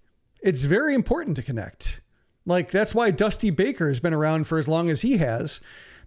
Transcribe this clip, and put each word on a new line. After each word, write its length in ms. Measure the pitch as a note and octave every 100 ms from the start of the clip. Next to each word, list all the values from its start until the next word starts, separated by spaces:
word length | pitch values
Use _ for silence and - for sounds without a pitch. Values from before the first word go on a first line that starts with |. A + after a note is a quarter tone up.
| _ _ _ _
it's 260 | G3 C#3+ C#3
very 280 | F#3+ D4+
important 420 | C4+ - D4 E4 D3
to 40 |
connect. 600 | B2 A#2 G2 - - - - _ _ _ -
Like, 240 | F3+ F3
that's 240 | F#3+ G#3+
why 160 | A3 A#3
Dusty 400 | D#3 G#3 G3 A3
Baker 380 | D#3 A3 - D#3+
has 120 | B2+
been 140 | E3+
around 320 | D#3 D3+ D#3+ D3+
for 140 | D#3+
as 80 | D3
long 240 | D#3+ E3+
as 100 | D3+
he 160 | A#3+ B3
has, 440 | C#3 A2+ D#3 - - - - -